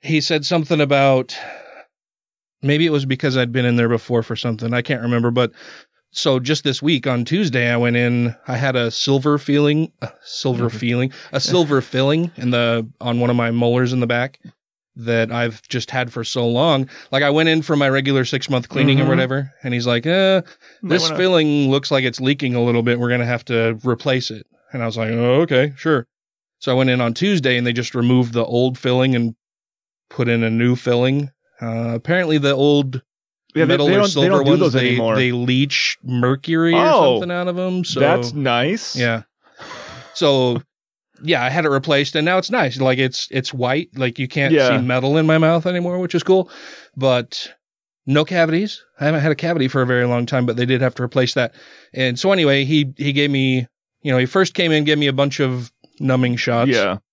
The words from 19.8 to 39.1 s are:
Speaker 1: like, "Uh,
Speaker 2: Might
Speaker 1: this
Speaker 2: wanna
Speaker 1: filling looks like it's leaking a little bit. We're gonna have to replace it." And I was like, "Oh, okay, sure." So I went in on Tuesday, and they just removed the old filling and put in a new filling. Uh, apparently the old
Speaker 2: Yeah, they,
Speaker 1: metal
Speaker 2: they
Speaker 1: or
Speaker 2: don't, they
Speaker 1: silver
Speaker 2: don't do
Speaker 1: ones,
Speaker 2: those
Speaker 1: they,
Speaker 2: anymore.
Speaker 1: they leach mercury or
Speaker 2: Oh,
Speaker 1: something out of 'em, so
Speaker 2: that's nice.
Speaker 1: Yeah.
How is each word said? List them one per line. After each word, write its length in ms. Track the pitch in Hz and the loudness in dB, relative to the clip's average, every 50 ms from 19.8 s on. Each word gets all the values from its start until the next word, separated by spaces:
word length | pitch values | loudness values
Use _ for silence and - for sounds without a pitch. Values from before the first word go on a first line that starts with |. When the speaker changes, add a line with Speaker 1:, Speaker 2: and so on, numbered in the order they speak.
| 120 123 | 0 0
Speaker 1:
like, 180 | 120 117 117 | 0 0 0
"Uh, 380 | 156 170 190 190 190 190 190 165 - - _ _ - - _ - | 0 0 2 2 2 2 2 0 -4 -16 _ _ -20 -20 _ -4
Speaker 2:
Might 60 | 180 | 0
Speaker 1:
this 140 | 160 180 165 | 0 0 0
Speaker 2:
wanna 140 | 160 156 160 | -2 -2 0
Speaker 1:
filling 540 | 180 185 185 170 156 151 147 147 143 135 | 0 2 2 2 2 2 2 2 2 2
looks 180 | 135 139 135 - | 2 0 0 0
like 140 | 151 135 131 | -2 0 0
it's 180 | 127 117 - | 0 -4 -2
leaking 320 | 131 131 147 139 147 127 123 | 0 0 0 0 0 -2 0
a 80 | 123 117 | 0 0
little 200 | 120 117 120 117 | 2 2 2 2
bit. 160 | 120 120 120 | 2 0 0
We're 100 | 120 120 | 0 0
gonna 160 | 123 123 120 | 0 0 0
have 180 | 117 123 117 - | -2 -4 -4 -4
to 340 | - 123 117 113 113 113 110 113 | -4 -2 0 0 0 -2 -2 -2
replace 460 | 127 120 113 - 143 131 131 120 - | -4 -4 -2 -2 -2 -2 -2 -2 -6
it." 160 | 113 110 - _ _ _ _ _ | -12 -14 -18 _ _ _ _ _
And 120 | - 135 117 | -8 -6 -6
I 20 | |
was 100 | 113 107 113 | -6 -4 -4
like, 120 | 113 110 | -4 -2
"Oh, 300 | 113 117 120 120 127 139 | -2 0 2 2 4 2
okay, 320 | 170 160 143 127 135 147 139 131 | 2 2 2 2 2 2 -2 -6
sure." 280 | - 160 156 131 - _ _ _ _ _ _ _ _ _ _ _ | -2 0 0 0 0 _ _ _ _ _ _ _ _ _ _ _
So 120 | - - | -4 -2
I 40 | 127 | 0
went 160 | 127 131 131 | 2 2 2
in 100 | 123 123 | 2 2
on 140 | 123 117 117 | 0 -2 -2
Tuesday, 420 | - 175 202 208 175 131 131 123 120 | 0 0 0 0 2 2 2 0 2
and 80 | 123 | 0
they 80 | 120 120 | -2 -2
just 220 | 120 120 - - | -2 -4 -6 -4
removed 380 | 127 120 120 127 127 127 117 113 | -2 2 2 4 4 2 0 0
the 120 | 120 113 | -4 -2
old 320 | - 117 120 127 127 127 127 | 0 0 0 0 0 -2 -4
filling 380 | - 131 127 127 127 131 131 | -2 0 0 2 2 2 2
and 200 | 120 117 117 113 _ _ _ _ _ _ _ _ _ _ _ _ _ _ _ | 0 0 -2 -4 _ _ _ _ _ _ _ _ _ _ _ _ _ _ _
put 160 | - - 127 120 | -6 -4 -2 0
in 140 | 117 117 117 | 0 0 0
a 80 | 113 | 0
new 240 | 113 113 120 123 127 | 0 2 2 2 0
filling. 560 | 127 - 127 123 120 123 131 135 143 143 139 _ _ _ _ _ _ 120 | 0 0 0 0 2 2 2 0 0 -4 -6 _ _ _ _ _ _ -10
Uh, 300 | 113 113 113 117 117 117 | -8 -6 -4 -4 -4 -6
apparently 420 | 117 - - 170 185 185 160 156 151 | -6 -4 -2 -2 0 0 2 0 2
the 120 | 139 139 | 2 2
old 440 | 139 131 139 147 147 143 143 135 127 127 _ _ _ _ _ _ _ _ _ _ _ | 2 2 2 4 4 2 2 0 -4 -8 _ _ _ _ _ _ _ _ _ _ _
Speaker 2:
Yeah, 80 | 151 160 | 0 2
they, 0 | |
Speaker 1:
metal 200 | 151 - - - - | 2 2 2 2 2
Speaker 2:
they 60 | - | 4
Speaker 1:
or 40 | - | 2
Speaker 2:
don't, 40 | - - | 2 2
they 20 | |
Speaker 1:
silver 180 | 170 147 - - | 2 2 2 4
Speaker 2:
don't 140 | - 190 - | 4 2 4
do 40 | 139 | 4
Speaker 1:
ones, 80 | 156 180 | 4 4
Speaker 2:
those 120 | 185 156 120 | 4 2 2
Speaker 1:
they, 140 | 131 127 127 | 2 2 2
Speaker 2:
anymore. 260 | 123 113 113 113 113 | 0 0 0 0 2
Speaker 1:
they 160 | 135 127 123 | 2 2 0
leach 680 | 123 123 120 123 127 131 139 143 - - - - - _ - | 0 -2 0 0 2 2 0 0 -2 -2 -2 -2 -4 _ -8
mercury 720 | 127 127 123 120 123 135 135 139 - 165 165 165 165 165 | -6 -2 0 0 0 0 -2 -2 -2 0 0 2 2 2
or 120 | 170 - | 4 4
Speaker 2:
Oh, 280 | 311 311 233 165 139 127 110 | 4 4 4 4 4 4 2
Speaker 1:
something 120 | - 175 | 0 -2
out 160 | 175 175 180 180 | -4 -4 -4 -4
of 100 | 175 180 | -4 -4
'em, 260 | 185 185 185 185 175 | -4 -4 -2 -4 -4
so 140 | - - - | -4 -2 0
Speaker 2:
that's 340 | 139 143 160 123 120 120 117 | 2 2 2 0 -2 -4 -6
nice. 600 | 147 139 131 120 120 123 151 196 226 - - - | -4 -2 0 0 0 0 0 -2 -4 -6 -10 -6
Speaker 1:
Yeah. 280 | 135 123 120 | -4 -2 -2